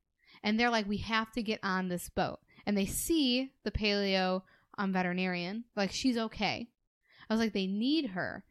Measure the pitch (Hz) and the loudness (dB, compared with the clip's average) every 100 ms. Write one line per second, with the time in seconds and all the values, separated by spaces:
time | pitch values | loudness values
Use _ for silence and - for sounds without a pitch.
0 | _ _ _ - 208 220 240 233 202 208 | _ _ _ -6 0 2 4 2 0 -2
1 | - 226 220 - 208 214 196 185 185 175 | 0 -2 -2 -4 -4 -2 -2 0 0 -4
2 | - - 165 - _ - - 208 190 - | -4 -2 -2 -4 _ -10 -2 0 0 -2
3 | - 330 269 247 269 - - - 208 202 | 0 2 4 2 0 -6 -6 -2 2 2
4 | 196 190 185 185 - - _ - 196 185 | 2 2 2 0 -4 -18 _ -4 -2 0
5 | 180 180 185 180 175 214 240 - 196 - | 0 0 0 -2 -4 -6 -6 -2 -2 0
6 | 269 240 220 - 190 117 240 _ _ _ | 0 0 -2 -2 -2 -2 -6 _ _ _
7 | _ - - 220 226 202 190 202 240 311 | _ -14 -2 0 2 0 0 0 0 0
8 | 277 185 127 - - | 0 -2 -4 -6 -12